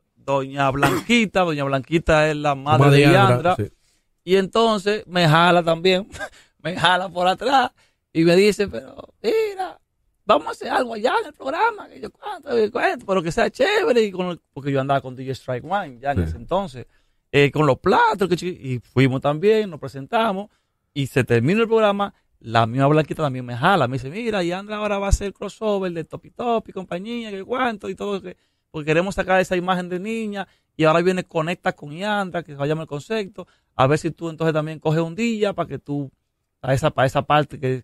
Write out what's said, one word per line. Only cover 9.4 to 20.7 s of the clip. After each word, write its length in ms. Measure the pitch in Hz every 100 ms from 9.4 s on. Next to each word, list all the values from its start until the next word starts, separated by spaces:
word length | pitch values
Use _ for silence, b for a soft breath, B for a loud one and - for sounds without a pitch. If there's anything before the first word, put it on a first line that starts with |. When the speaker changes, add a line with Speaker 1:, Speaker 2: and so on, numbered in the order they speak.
| 427 381 359 - _ _ _ _
Speaker 1:
vamos 260 | - 277 480
a 20 |
hacer 180 | 466 240
algo 240 | 277 247
allá 220 | 226 233 415
en 60 | 349
el 60 |
programa, 560 | - 269 330 453 415 -
que 100 | -
yo 120 | 208
cuánto, 380 | - - 359 285
que 180 | 240 208
cuánto, 380 | - 359 311 -
pero 160 | 190
que 80 | 165
sea 180 | 196 220
chévere", 540 | - 285 427 381 240
y 80 | 214
con 160 | 180 180
el, 120 | 170 _
porque 180 | - 139
yo 80 | 139
andaba 220 | 135 139
con 140 | 131 127
D 80 |
J 80 | 131
Strike 340 | 127 - 127 143
One 320 | 202 165 120
ya 120 | 135
en 80 | 143
Speaker 2:
Sí. 40 | 82
Speaker 1:
ese 120 | 82
entonces, 480 | 120 180 190 127 113 _ _ _ _
eh, 180 | 139 143
con 140 | 143 151
los 140 | 127
platos, 500 | 180 240 466 196 185
que 80 | 175
chi-, 220 | 180 180
y 180 | 131 123
fuimos 400 | - - 135 131
también, 500 | 139 151 202 220 208
nos 100 | 151
presentamos, 720 | 139 135 135 233 220 190 208 _ _